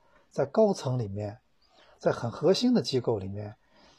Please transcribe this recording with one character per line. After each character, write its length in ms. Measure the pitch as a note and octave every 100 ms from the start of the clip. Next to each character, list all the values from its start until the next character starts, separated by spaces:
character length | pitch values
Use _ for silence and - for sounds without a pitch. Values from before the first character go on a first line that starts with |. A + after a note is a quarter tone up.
| _ _ _
在 160 | - C#3
高 260 | - G#3+
层 260 | - C3+ B2+
里 120 | G#2
面， 300 | G2 G#2 A2 _ _ _ _ _ _
在 140 | E3+
很 200 | - A#2
核 220 | - D3+
心 200 | F#3+ A#3+
的 80 | A3+
机 200 | B2+ B2+
构 180 | B2 G#2+
里 80 | F#2+
面， 280 | G2+ G#2 - _ _ _